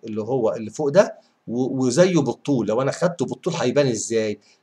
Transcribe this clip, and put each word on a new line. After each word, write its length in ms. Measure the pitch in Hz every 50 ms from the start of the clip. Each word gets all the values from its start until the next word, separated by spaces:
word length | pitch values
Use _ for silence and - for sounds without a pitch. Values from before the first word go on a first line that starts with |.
| -
اللي 180 | 113 107 110
هو 320 | 107 110 135 135 113 107 -
اللي 180 | 117 110 107
فوق 180 | - - 156 139
ده 280 | 139 - - - - - _ _ _ _ -
و-، 380 | - 113 123 131 120 123 131 131
وزيه 340 | 127 120 156 180 196 180 160
بالطول، 480 | 131 113 113 - - - 143 120 107
لو 140 | 95 107 120
أنا 100 | 135 139
خدته 340 | - - 170 180 170 - 131
بالطول 280 | 127 123 - - 185 -
هيبان 340 | - - 127 117 143 147
إزاي؟ 520 | 131 113 107 - - 117 113 110 107 104 - _ _ _ _